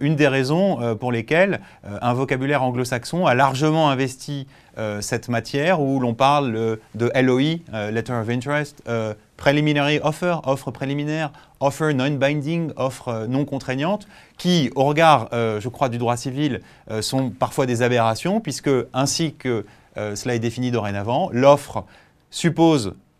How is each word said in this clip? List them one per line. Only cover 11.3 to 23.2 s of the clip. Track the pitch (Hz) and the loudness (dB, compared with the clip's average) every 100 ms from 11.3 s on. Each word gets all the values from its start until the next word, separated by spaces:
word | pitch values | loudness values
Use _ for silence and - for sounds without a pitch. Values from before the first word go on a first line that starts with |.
| - - - | -10 -20 -4
Offer | 139 131 156 | -4 0 0
non-binding, | 135 139 139 135 151 139 170 160 - | 0 0 0 0 0 -2 -4 -4 -4
offre, | 131 - 123 | -6 -6 -6
euh, | 113 110 | -6 -2
non | 131 143 | -2 -2
contraignante, | 135 - 131 160 208 - - - - | -6 -6 -2 -2 -2 -6 -20 -20 -4
qui, | 175 175 127 135 | 2 2 2 2
au | 139 | 2
regard, | 151 165 135 113 | 6 8 6 4
euh, | 117 113 107 | 0 0 -2
je | 120 | -4
crois, | - 131 | -2 -2
du | 120 | 0
droit | 117 120 | -2 -2
civil, | 139 131 151 113 - - - | -4 -2 -2 -2 -10 -20 -8
euh, | 110 | -6
sont | 107 135 131 | -2 -2 -2
parfois | 101 123 - 127 | -2 -2 0 0
des | 117 | 2
aberrations, | 123 120 113 110 175 214 | 2 2 2 0 -2 -2
puisque, | 185 - 147 127 - | -4 -4 0 0 0
ainsi | 131 139 - 160 - | -2 -2 0 -4 -4
que, | 127 113 - - _ - | -4 -4 -6 -16 _ -8
euh, | 107 101 | -8 -6
cela | 123 | -4
est | 120 | -2
défini | 117 123 127 | -2 -2 -2
dorénavant, | 117 101 101 104 139 185 | -2 -2 -4 -2 -2 -2
l'offre | 120 139 143 - 107 - - _ _ _ | 4 6 6 2 -10 -10 -20 _ _ _
suppose, | - 170 151 165 147 98 - _ _ | -2 0 4 4 4 0 -8 _ _